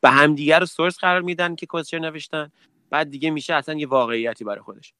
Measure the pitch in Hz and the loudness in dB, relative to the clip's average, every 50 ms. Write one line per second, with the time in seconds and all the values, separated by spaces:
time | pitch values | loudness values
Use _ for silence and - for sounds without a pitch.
0 | - 131 127 135 143 151 151 143 151 147 156 165 180 170 - - 165 180 175 - | 6 6 6 8 6 6 4 0 2 4 4 4 4 2 -2 -2 -2 -2 -2 0
1 | - 185 180 180 175 180 180 165 180 175 170 160 - 156 - 170 156 - - 165 | 0 0 0 0 -2 -4 -4 -4 -4 -4 -4 -8 -12 -10 -8 -8 -8 -6 -8 -6
2 | 160 160 156 156 143 - - 156 151 147 _ _ _ _ _ _ _ _ - 147 | -6 -8 -8 -10 -14 -10 -8 -8 -8 -8 _ _ _ _ _ _ _ _ -2 -2
3 | 160 147 139 139 135 160 156 151 135 - 170 151 139 - 156 151 147 135 131 135 | -2 -2 -6 -4 -2 -2 -2 -2 -4 -2 -2 -2 -2 -4 -6 -8 -6 0 2 2
4 | 123 113 117 113 117 117 113 _ 113 107 101 101 - - 98 - _ - _ _ | 2 2 -2 -2 -2 -4 -6 _ -8 -10 -10 -10 -10 -18 -20 -20 _ -20 _ _